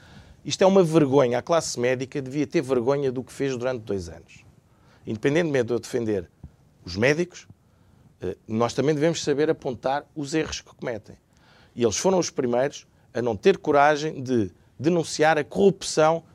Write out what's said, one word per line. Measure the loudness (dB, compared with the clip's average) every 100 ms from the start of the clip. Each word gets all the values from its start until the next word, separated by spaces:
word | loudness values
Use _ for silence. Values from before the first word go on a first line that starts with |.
| -20 -20 -20 -16
Isto | -10 2
é | 4
uma | 6
vergonha. | 4 4 4 4 4 0
A |
classe | 0 -2 -2 -2
médica | -2 -2 -4 -8
devia | -6 -6 -2
ter | -2
vergonha | 0 0 0 0 -2
do | -4
que | -8
fez | -6 -4 -2
durante | -4 -6
dois | -6 -6 -8
anos. | -14 -20 -20 -20 _ _ _ _ _ -10
Independentemente | -4 0 0 0 0 0
de |
eu | -4
defender | -4 -4 -2 -4 -6 _ -20 _ _ _
os | -10 0
médicos, | 2 2 -2 -10 -20 -20 _ _ _ _ _ _
eh, | -10 -10 -6
nós | -2 0
também | 0 -2
devemos | 0 0 0
saber | -2 0 0
apontar | -2 -6 -6 -4 -6 -6
os | -12 -4
erros | -4 -4 -8
que | -14 -12
cometem. | -10 -10 -12 -20 _ _ _ _ _
E | -2
eles | 0 0
foram | 0 2
os | 0
primeiros | -4 -2 0 -2 -4 -18 _ _
a | -4
não | -4 0
ter | 2 2
coragem | 2 4 4 4 -2 -6
de | -2 0 0 -6 _ -4
denunciar | 0 0 0 2 2 2
a | 0
corrupção | 2 2 2 -2 2 2 2 -4